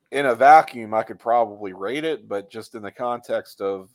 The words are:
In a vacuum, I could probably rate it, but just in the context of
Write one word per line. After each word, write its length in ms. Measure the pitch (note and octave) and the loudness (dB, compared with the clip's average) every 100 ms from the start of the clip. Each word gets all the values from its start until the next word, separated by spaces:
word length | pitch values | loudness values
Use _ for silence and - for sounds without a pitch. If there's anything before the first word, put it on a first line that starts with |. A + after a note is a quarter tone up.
| _ | _
In 140 | C3+ C#3+ | -4 -2
a 80 | |
vacuum, 600 | A2+ C3+ D#3 D3 B2 A2 | 4 8 8 6 -6 -4
I 80 | A2 | -4
could 160 | A2 G2 | -4 -6
probably 540 | A#2 A#2+ A2+ G#2 G#2 | 0 0 0 -4 -12
rate 320 | F#2 G2 C#3 | -10 -8 -6
it, 240 | D#3+ C#3+ G#2+ | -6 -8 -8
but 220 | G2+ G2 | -10 -8
just 240 | A2+ G#2 | -16 -16
in 80 | A#2 | -14
the 80 | G2+ | -14
context 680 | - B2 A#2+ - A2+ - - | -10 -8 -8 -6 -8 -8 -8
of 300 | G2 G2 F#2+ | -8 -8 -12